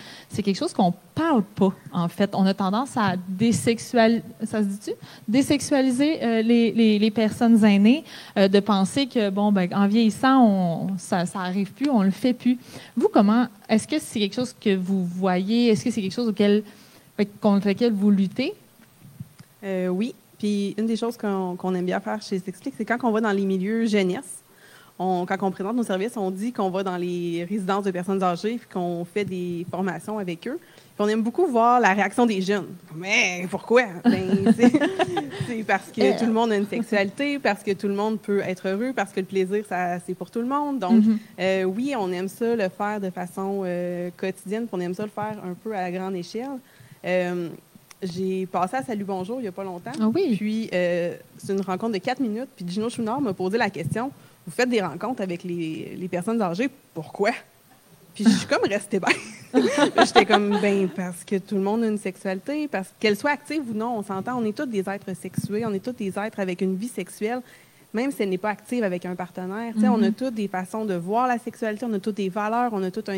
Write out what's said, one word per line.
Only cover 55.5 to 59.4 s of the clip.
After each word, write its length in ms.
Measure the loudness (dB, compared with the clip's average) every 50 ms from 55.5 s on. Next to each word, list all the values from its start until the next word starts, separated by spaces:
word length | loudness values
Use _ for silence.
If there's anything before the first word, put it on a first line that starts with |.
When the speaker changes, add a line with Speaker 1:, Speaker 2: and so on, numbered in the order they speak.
| -6 -6 -4 -6 -6 -8 -10 -10 -10 -10
Speaker 2:
les 100 | -8 -6
personnes 340 | -6 -4 -2 -2 0 0
âgées, 280 | 0 0 0 -2 -2 -4 -4 -8 _ _ _
pourquoi ? » 380 | -14 -12 -12 -4 -2 0 0 0 -2 -8 _ _ _ _ _ _ _ _ _ -20 _ -20 -18 -8
Puis 100 | 2 4
je 60 | 6
suis 180 | 6 6 2 0
comme 140 | 0 2 2 2
restée 300 | 0 -2 -2 -2 -2 0
bien. 100 | 0 0 -2 -2 -4 -10 -16 -18